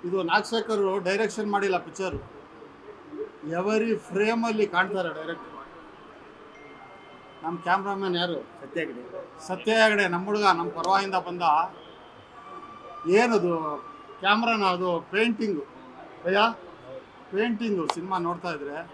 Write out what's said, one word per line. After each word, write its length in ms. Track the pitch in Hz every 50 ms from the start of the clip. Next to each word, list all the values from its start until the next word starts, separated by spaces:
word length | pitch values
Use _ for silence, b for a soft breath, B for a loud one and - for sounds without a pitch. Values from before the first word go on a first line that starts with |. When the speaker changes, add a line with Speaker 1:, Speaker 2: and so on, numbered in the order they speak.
| -
Speaker 1:
ಇದು 180 | 175 180 190
ನಾಗಶೇಖರ್ 800 | 180 165 170 214 220 - 226 226 214 220 220 208 202 190 190 202 180
ಡೈರೆಕ್ಷನ್ 460 | 180 196 202 226 208 208 220 214 208
ಮಾಡಿಲ್ಲ 280 | 202 202 196 196 185 175
ಪಿಕ್ಚರ್. 360 | - 165 - - 190 185 - - - - - - - - - - - - - - - - - - - - - 339 427 - - - - 151 165 175
Every 380 | 185 208 220 220 220 226 220
ಫ್ರೇಮ್ 480 | 208 - - 170 190 208 220 233 233 226
ಅಲ್ಲಿ 220 | 233 220 214 214
ಕಾಣ್ತಾರೆ 420 | 202 - 175 185 190 202 190 180 165
ಡೈರೆಕ್ಟ್. 400 | 151 156 160 156 170 - - - - - - - - - - - - - - - - - - - - - - - - - - - - - - - - - - - - - - - - - -
ನಮ್ 140 | 160 175 170
ಕ್ಯಾಮ್ರಾಮನ್ 580 | 170 175 180 196 190 202 196 196 196 190 180
ಯಾರು? 180 | 170 175 175 170
Speaker 2:
ಸತ್ಯ 460 | 143 - - - - - 135 - 170
ಹೆಗಡೆ. 220 | 160 - 120 120 123 - - - - - - - -
Speaker 1:
ಸತ್ಯ 260 | - 185 185 - 220 220 226
ಹೆಗಡೆ, 260 | 220 220 214 202 202 180
ನಮ್ 180 | 175 175 190
ಹುಡುಗ, 160 | 202 208 208
ನಮ್ 280 | 208 196 180 170 175 175
ಪರವಾಗಿಂದ 440 | 170 170 165 175 190 196 196 196 190
ಬಂದ. 280 | 185 175 180 175 175 175 160 147 156 170 180 - - - - - - - - - - - - - - - - - - - - - - - - - - - 160
ಏನದು 440 | 180 208 240 240 233 202 175 175 170 165 160 151 147 139 - - - - - - - -
ಕ್ಯಾಮ್ರಾನ, 420 | 190 196 208 214 233 214 226 214 202
ಅದು 360 | 190 180 175 185 180 175 165 165 -
ಪೇಂಟಿಂಗ್. 480 | - 202 220 240 226 208 226 208 190 143 135 - - - - - - - - - - - -
ಭಯ್ಯ, 120 | 170 190 202 214 233 220 - - - - - - 131 131 131 - - - - - -
ಪೇಂಟಿಂಗ್ 600 | 190 196 220 240 233 202 233 226 208 185 160 147
ಸಿನಿಮಾ 260 | - 175 170 190 190 180
ನೋಡ್ತಾ 300 | 175 170 175 175 180 175
ಇದ್ರೆ 300 | 160 147 143 139 143 156 170 175